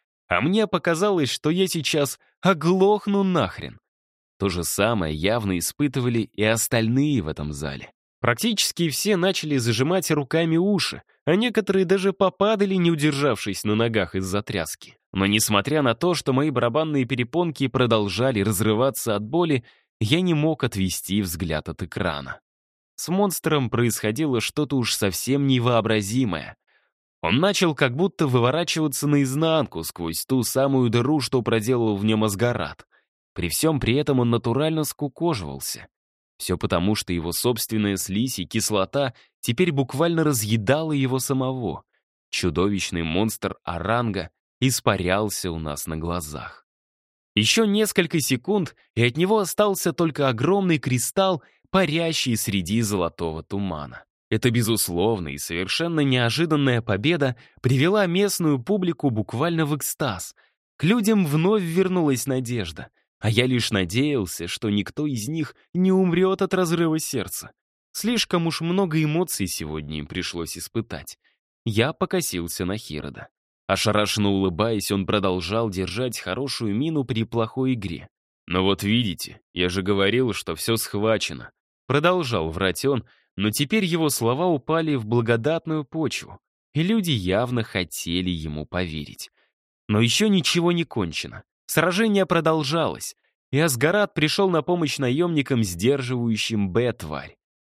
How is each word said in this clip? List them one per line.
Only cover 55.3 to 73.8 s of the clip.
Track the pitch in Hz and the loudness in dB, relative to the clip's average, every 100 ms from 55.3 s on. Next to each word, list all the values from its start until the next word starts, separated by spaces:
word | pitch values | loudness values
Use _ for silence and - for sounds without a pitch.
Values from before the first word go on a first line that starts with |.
и | 71 | -8
совершенно | - 85 95 - 170 160 | -6 -4 -4 -2 -2 0
неожиданная | 139 127 117 113 170 151 139 120 | 2 2 0 0 0 2 2 2
победа | 113 98 123 170 139 123 - _ | 0 0 2 2 0 -2 -12 _
привела | 123 127 156 214 185 | 2 4 4 2 2
местную | 175 202 - 165 139 | 2 0 0 0 0
публику | 120 208 180 160 143 | 0 0 0 0 0
буквально | 110 104 113 165 170 151 | 0 -2 -2 -2 0 0
в | 147 | -2
экстаз. | - - 147 92 - - _ _ _ - | -4 -4 -4 -4 -10 -16 _ _ _ -2
К | |
людям | 160 240 208 214 165 | 2 2 4 2 2
вновь | 151 175 220 | 2 2 2
вернулась | 170 170 185 185 151 127 - | 0 0 2 2 2 0 0
надежда — | 131 123 120 87 78 - _ _ _ | -2 -2 -4 -6 -10 -16 _ _ _
а | 107 | -2
я | 113 127 | 2 2
лишь | 123 - | 2 2
надеялся, | 101 90 107 147 139 92 - 85 | 0 0 0 0 0 -2 -6 -8
что | - 110 | -4 -2
никто | 104 95 - 151 | -2 -2 -4 -4
из | 123 107 | -4 -4
них | 160 147 - _ | -4 -6 -8 _
не | 175 185 | 0 4
умрёт | 190 185 170 190 190 | 4 4 4 2 2
от | 190 | 0
разрыва | 185 180 170 170 156 | 0 0 2 0 0
сердца. | - 123 90 - - _ _ _ _ | -2 -6 -6 -8 -14 _ _ _ _
Слишком | - 208 240 - 180 165 | -6 -2 0 0 0 -2
уж | - | -2
много | 165 185 190 156 | -2 0 0 0
эмоций | 156 160 180 - 95 | 0 0 -2 -4 -4
сегодня | - 78 78 73 76 | -6 -6 -8 -6 -8
им | 73 | -8
пришлось | 92 85 85 82 - | -8 -6 -6 -8 -10
испытать. | - 113 110 73 - - _ _ _ _ - | -8 -6 -6 -8 -14 -20 _ _ _ _ -2
Я | 104 123 | 0 0
покосился | 160 - 185 - 90 85 - 90 | 0 -2 -2 -4 -4 -6 -4 -4
на | 107 | -6
Хирода. | - 76 71 69 - _ _ _ - | -8 -10 -10 -12 -18 _ _ _ -2
Ошарашенно | 95 | 0